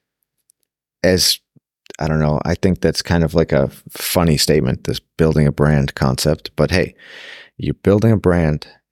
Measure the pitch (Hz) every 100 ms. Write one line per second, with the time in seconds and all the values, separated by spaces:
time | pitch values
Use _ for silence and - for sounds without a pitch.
0 | _ _ _ _ _ _ _ _ _ _
1 | 90 90 - - _ _ _ _ - -
2 | 78 78 76 73 - 90 95 87 82 -
3 | - 85 80 85 80 71 67 - - -
4 | - 92 87 73 - 78 64 - - -
5 | - - 80 78 73 - 73 76 69 -
6 | 67 65 76 73 - - 78 90 - -
7 | - - - - - - 76 - - 104
8 | 113 104 92 87 80 76 - _ _